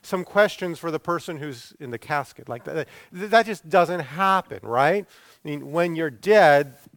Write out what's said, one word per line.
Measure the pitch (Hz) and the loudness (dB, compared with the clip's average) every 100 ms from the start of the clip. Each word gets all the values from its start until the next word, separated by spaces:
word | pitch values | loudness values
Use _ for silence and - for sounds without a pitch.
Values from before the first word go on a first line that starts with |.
some | - 190 | -8 -8
questions | 180 202 208 - 185 160 | -2 2 2 0 -8 -8
for | 165 | -6
the | 156 | -6
person | - 170 - 160 | -4 -6 -6 -12
who's | 147 120 - _ | -12 -14 -18 _
in | 135 | -14
the | 117 | -14
casket." | - 151 135 - - | -6 -6 -6 -14 -14
Like, | 117 - | -12 -8
that, | 156 139 - - | -8 -10 -14 -20
that | 180 208 226 220 | -14 0 2 2
just | 202 160 | -4 0
doesn't | 185 170 180 | 2 2 -2
happen, | 135 147 190 190 - 98 | -8 -2 0 0 -2 -10
right? | 107 120 143 196 190 _ _ _ | -4 2 2 2 -4 _ _ _
I | 151 | -12
mean, | 147 139 | -10 -6
when | 156 175 165 | -2 -2 -2
you're | 165 | -6
dead, | 117 190 214 170 143 143 127 _ | -6 2 6 8 6 2 -8 _